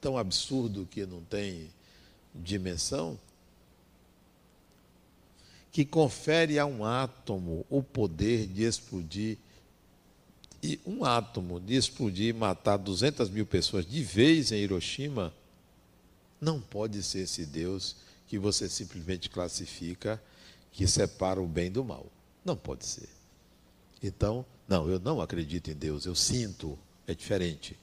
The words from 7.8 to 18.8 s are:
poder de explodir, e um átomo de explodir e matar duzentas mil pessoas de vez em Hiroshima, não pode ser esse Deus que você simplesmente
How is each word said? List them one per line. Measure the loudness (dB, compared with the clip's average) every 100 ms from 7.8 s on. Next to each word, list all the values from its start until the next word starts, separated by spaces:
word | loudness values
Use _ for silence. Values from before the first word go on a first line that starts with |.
poder | 0 0 0 2 2 2 2
de | 0
explodir, | 2 0 -4 -8 -6 -4 -4 -6 -12 -20 -20 _ _ _ _ _ _ -20 -20 -8
e | -6 -6
um | -6 -2
átomo | 2 2 2 -4 -6 -6
de | 0 2
explodir | 2 0 -2 0 0
e |
matar | 2 0 2 2 2
duzentas | 2 2 2 2 0
mil | 0 0
pessoas | 2 2 0 -2
de | -2
vez | 0 6 8 8 4
em | 2
Hiroshima, | 2 0 -2 -4 -4 -2 -4 -6 -20 -20 _ _ _ _ -20 _ _ -6
não | -2 -2
pode | -4 -4 -4 -2
ser | -4 -4
esse | -4 -4 -6
Deus | -4 -2 -2 -6 -10 -14 -20 -6
que | -2
você | 2 2 0
simplesmente | -4